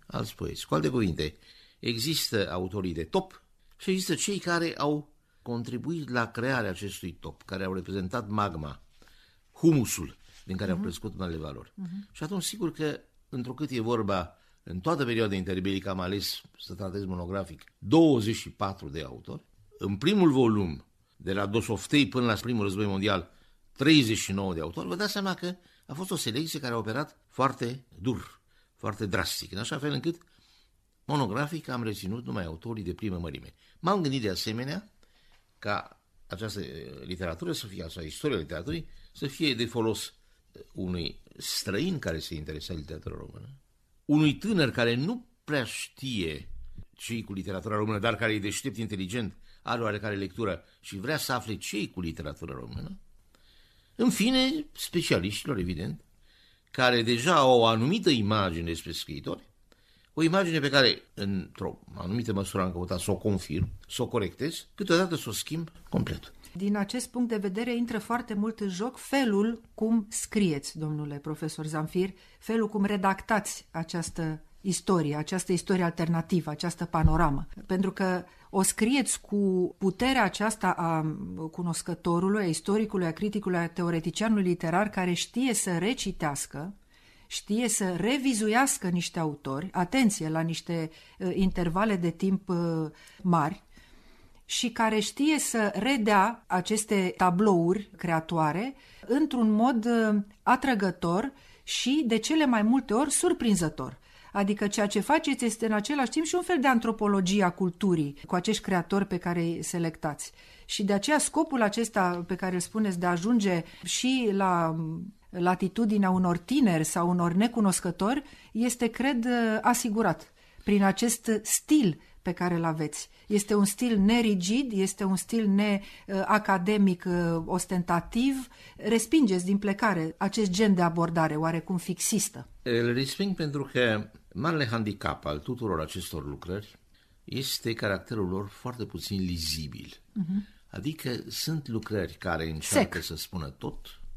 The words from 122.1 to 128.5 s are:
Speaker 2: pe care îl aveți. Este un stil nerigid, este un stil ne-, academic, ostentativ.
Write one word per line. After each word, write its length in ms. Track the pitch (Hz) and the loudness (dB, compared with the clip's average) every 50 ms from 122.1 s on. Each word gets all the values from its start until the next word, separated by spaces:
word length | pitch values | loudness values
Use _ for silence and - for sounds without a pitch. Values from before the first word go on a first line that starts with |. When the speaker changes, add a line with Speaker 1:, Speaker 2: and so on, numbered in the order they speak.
| - - - | -20 -8 -4
Speaker 2:
pe 100 | 185 175 | -4 -2
care 220 | - 180 180 175 | 0 0 0 2
îl 100 | 165 165 | 2 2
aveți. 440 | 165 160 156 156 151 - - - - _ - - | 0 0 0 -2 -4 -6 -8 -12 -14 _ -16 -4
Este 280 | - 208 202 202 - 214 | 0 0 2 2 4 4
un 100 | 208 202 | 4 4
stil 340 | 202 - - 247 240 226 202 | 4 2 0 0 2 4 4
nerigid, 760 | 190 202 233 240 233 220 208 180 175 185 220 262 285 247 214 | 6 6 6 6 4 4 2 2 2 2 2 0 0 0 0
este 320 | 190 190 190 - - 202 | 0 0 0 0 -2 0
un 120 | 190 190 | 0 0
stil 300 | 180 - - 233 226 220 202 | 0 -2 -2 -2 0 2 4
ne-, 320 | 196 196 208 208 202 196 202 - - - - - 196 190 190 | 4 4 4 2 2 0 -2 -6 -16 -16 -10 -4 -2 -2 2
academic, 840 | - 208 208 214 - 196 185 180 202 214 214 202 190 180 180 - 185 175 175 175 170 170 165 165 | 2 2 2 4 2 2 2 2 2 4 6 6 4 4 2 0 0 0 2 2 2 0 0 -2
ostentativ. 1040 | 160 180 180 - - 190 180 170 - 175 170 170 - - 233 254 277 269 262 254 - | -2 -2 -4 -2 -2 -2 -2 0 2 0 0 0 0 0 2 2 2 2 0 -4 -10